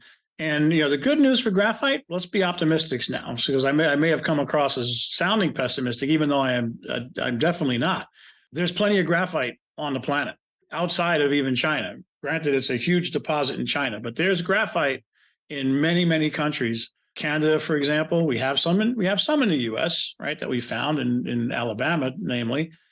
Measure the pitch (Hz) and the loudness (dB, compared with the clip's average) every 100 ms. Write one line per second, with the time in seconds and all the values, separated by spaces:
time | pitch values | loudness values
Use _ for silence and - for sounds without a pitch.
0 | - _ _ - 156 151 151 165 147 143 | -14 _ _ -8 -2 2 4 4 4 2
1 | 262 294 269 262 226 190 208 220 277 277 | 2 4 4 4 2 2 2 2 0 -2
2 | - 180 180 208 180 175 156 160 - 123 | -2 -6 -2 0 0 2 2 2 0 -2
3 | - 127 - 123 - 135 135 147 160 143 | -4 -6 -6 -4 0 2 2 2 2 2
4 | 160 147 - 151 135 151 143 135 120 120 | 2 2 0 0 0 0 2 0 -2 -4
5 | - - 175 220 170 - 127 - 127 117 | -4 -2 0 2 0 0 -2 -2 -2 -2
6 | 139 156 147 143 131 123 117 - - 120 | 0 2 2 2 2 0 -2 -6 -8 -8
7 | 123 - 127 120 156 175 139 120 156 151 | -6 -6 -4 0 0 2 0 0 0 -2
8 | - _ - _ _ 147 175 175 208 202 | -6 _ -20 _ _ -4 -2 0 2 2
9 | 156 170 185 160 123 - _ - 147 131 | 2 0 0 -2 -4 -6 _ -8 -4 -4
10 | 120 143 120 - _ _ _ 151 175 - | -2 -2 -4 -8 _ _ _ -4 -2 0
11 | 170 165 143 143 135 123 156 147 95 - | 2 2 2 2 2 0 0 -2 -4 -12
12 | - _ 143 160 160 135 - 123 175 180 | -20 _ -6 -2 0 0 0 -2 0 0
13 | - 147 131 151 135 - 123 147 135 107 | 0 -4 -2 -2 -2 -4 -4 -2 -4 -6
14 | 113 117 180 180 170 196 208 180 143 131 | -6 -2 0 0 0 0 0 0 0 -2
15 | - _ _ _ - 147 135 135 160 175 | -10 _ _ _ -12 -4 0 2 2 2
16 | 175 160 151 147 151 147 117 113 - _ | 2 2 0 0 -2 -2 -2 -2 -6 _
17 | _ - 151 151 156 156 151 147 143 151 | _ -8 -4 0 2 2 2 0 0 0
18 | 156 170 165 117 131 139 165 185 220 240 | 0 2 2 0 0 0 2 2 2 0
19 | 185 202 - 302 233 151 117 110 170 - | 0 0 2 2 2 2 0 -2 0 0
20 | - - 139 151 143 127 120 113 135 151 | -2 -6 -8 -6 -4 -4 -4 -4 -2 0
21 | 123 123 123 120 117 127 120 107 135 165 | 0 0 -2 -2 -2 -2 -4 -2 0 0
22 | 131 131 175 123 117 135 165 - _ | -2 -4 -4 -4 -2 -2 -4 -10 _